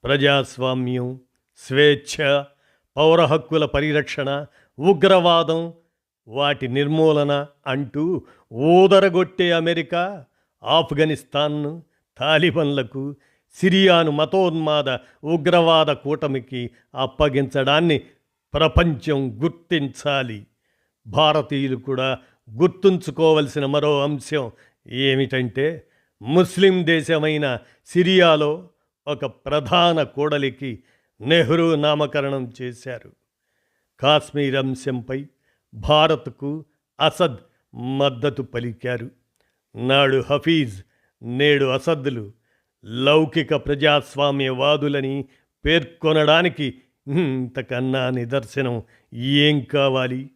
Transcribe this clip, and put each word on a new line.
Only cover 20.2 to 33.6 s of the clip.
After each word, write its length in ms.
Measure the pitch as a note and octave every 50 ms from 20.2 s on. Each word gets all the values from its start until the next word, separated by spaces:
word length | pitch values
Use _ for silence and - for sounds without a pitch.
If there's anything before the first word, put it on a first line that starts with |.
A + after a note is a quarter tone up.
| C3 A#2+ A2 G2+ G2 _ _ _ _ _ _ _ _ _ _ _ _
భారతీయులు 720 | A#2 F#2 D3 D#3 D3+ D3+ D#3 D3 - C#3+ C#3 C#3 C3+ C3
కూడా 420 | A#2 C3 C3+ C3+ B2+ C3 C3 C3 B2+ _ _ _ _ _ -
గుర్తుంచుకోవలసిన 1160 | G#2+ A#2 E3+ F#3 F3+ - - G3 F#3 F3 F#3 - - - E3 D#3+ D#3 D#3 D3 B2+ - D3+ C#3
మరో 360 | C3+ C#3+ D3 C#3+ D3 D3 C#3
అంశం 500 | C#3 D3 D3+ C3+ - - D#3 D3 B2+ A2+ - _ _ _ _ _ _
ఏమిటంటే, 800 | - A#2+ B2+ C3+ C#3 C3 C3+ C3+ A#2+ C3 C3 B2+ A#2+ G2+ C3 C#3 D#3 E3+ D3+ - _ _ _ _ _ _ _
ముస్లిం 640 | G2+ A#2 D3+ F3 F3+ F3 - F3+ G3 F#3+ F#3 F#3 F3
దేశమైన 720 | D3+ E3+ D#3+ C#3+ B2+ E3 D3+ D3+ D#3 D3+ D3+ D3 C3+ B2 A2 - _ _ _ _
సిరియాలో 840 | - - F3 F3+ F3 F#3+ F#3 F3 E3 D#3 D3+ D3+ D3 D3+ F3 F3+ F3 _ _ _ _ _ _ _
ఒక 180 | D3 D3 A#2+ C#3+
ప్రధాన 800 | B2+ - _ _ C3+ C#3+ D3+ C#3 - F3+ F3 E3+ F3 E3+ D#3+
కూడలికి 800 | C#3 - - C#3 D3 D3+ C#3+ C#3+ C#3 C3+ B2+ _ C#3 C3 A2+ - _ _ _ _ _ _ _ _
నెహ్రూ 540 | - C3 D#3+ E3+ D3+ A#2 D#3+ E3+ E3+ E3 D#3+
నామకరణం 760 | D3 D3 D3+ D3+ D3 D3+ C#3 B2 D3 C#3 C#3 C#3 C3+ B2+ A#2+ A2+ -
చేశారు. 480 | B2+ B2 A#2+ A#2 - C3+ B2 - - - _ _ _ _ _ _ _ _ _ _